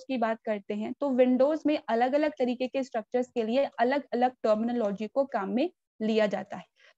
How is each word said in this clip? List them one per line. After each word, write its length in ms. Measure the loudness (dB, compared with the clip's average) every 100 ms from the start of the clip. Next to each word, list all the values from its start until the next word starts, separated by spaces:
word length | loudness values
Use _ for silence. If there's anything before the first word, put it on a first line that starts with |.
| -2
की 80 | -2
बात 220 | -2 -4
करते 300 | -4 -6 -4
हैं, 180 | -6 -6
तो 180 | -4 0
Windows 560 | 4 4 6 2 2 0
में 120 | 0 0
अलग-अलग 440 | 0 2 2 0 0
तरीके 300 | -2 -2 -4
के 140 | -4
structures 480 | -4 -6 -4 -4 -2
के 120 | -4
लिए 260 | 0 0 0 0
अलग-अलग 520 | 0 0 -2 0 0
टर्मिनोलॉजी 760 | 0 0 0 0 -2 -2 -4 -4
को 180 | -2
काम 240 | -2 -2 -2
में 220 | 0 -2 _ _ -4
लिया 240 | 0 2 2
जाता 300 | -2 -8 -14
है। 80 | -16 _ -18